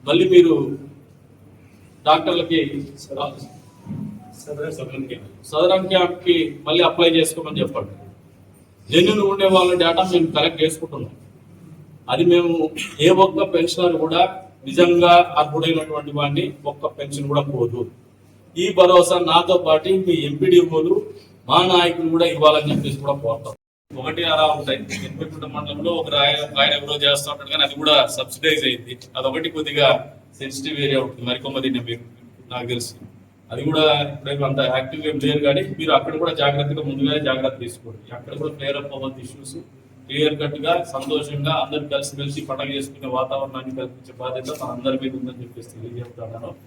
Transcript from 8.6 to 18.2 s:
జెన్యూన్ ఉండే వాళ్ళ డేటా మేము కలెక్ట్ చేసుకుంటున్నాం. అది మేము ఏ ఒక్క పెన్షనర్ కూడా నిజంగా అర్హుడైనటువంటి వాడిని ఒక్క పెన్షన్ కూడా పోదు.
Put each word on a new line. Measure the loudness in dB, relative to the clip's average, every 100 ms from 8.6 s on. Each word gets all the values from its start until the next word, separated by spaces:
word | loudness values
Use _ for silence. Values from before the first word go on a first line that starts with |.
| _ _ 0
జెన్యూన్ | 4 4 4 2
ఉండే | 2 4 6
వాళ్ళ | 4 4
డేటా | 2 2 2
మేము | 2 2 2
కలెక్ట్ | 0 0
చేసుకుంటున్నాం. | -2 -2 -10 -10 -12 -14 -20 -20 -20 -20 -20 -20 -20 -20 -4
అది | 2 6
మేము | 6 4 0 -2 -4 -12 4 6
ఏ | 8
ఒక్క | 6 4 0 2
పెన్షనర్ | 0 2 0 2
కూడా | 0 2 2 0 -16 _ -4
నిజంగా | 4 6 6 8 8 6 2
అర్హుడైనటువంటి | 0 0 0 0 -2 -8 -6 -4
వాడిని | -2 -2 -4 -6 -10
ఒక్క | -6 -8 -6
పెన్షన్ | -10 -8 -2
కూడా | -2 0
పోదు. | -2 -2 -2 -8 -12 _ _